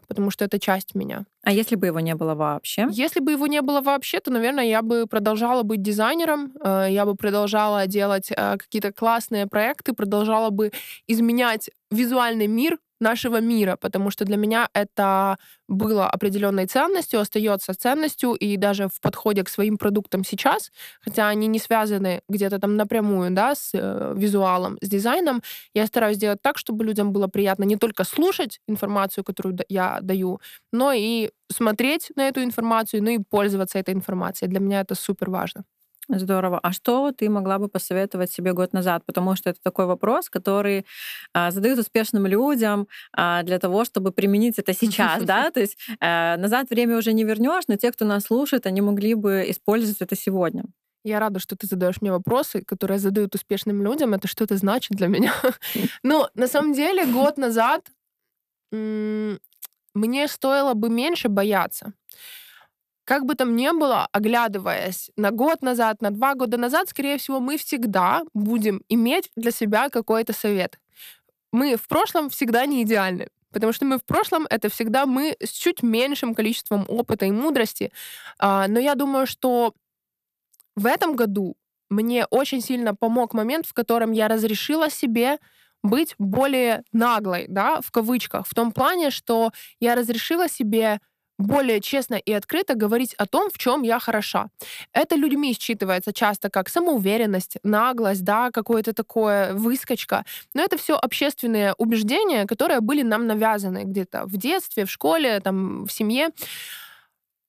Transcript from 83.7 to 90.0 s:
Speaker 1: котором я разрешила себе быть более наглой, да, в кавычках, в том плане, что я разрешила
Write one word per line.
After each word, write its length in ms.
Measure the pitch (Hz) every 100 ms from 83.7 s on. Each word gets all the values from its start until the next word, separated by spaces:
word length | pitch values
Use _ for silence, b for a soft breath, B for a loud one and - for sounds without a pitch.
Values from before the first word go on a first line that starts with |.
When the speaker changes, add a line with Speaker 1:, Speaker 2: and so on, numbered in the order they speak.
Speaker 1:
котором 380 | - 233 233 226
я 140 | 220 214
разрешила 640 | 220 220 208 - 311 311
себе 480 | - 269 226 247 302 b b b b
быть 320 | 202 247 320 -
более 640 | 202 226 277 262 240 220 -
наглой, 520 | 226 233 220 196 175 -
да, 320 | 190 233 320
в 100 | -
кавычках, 560 | 233 220 247 - - 202
в 60 |
том 180 | - 233
плане, 380 | 220 269 359 294
что 400 | - - 226 226 B B B
я 160 | 233
разрешила 520 | 240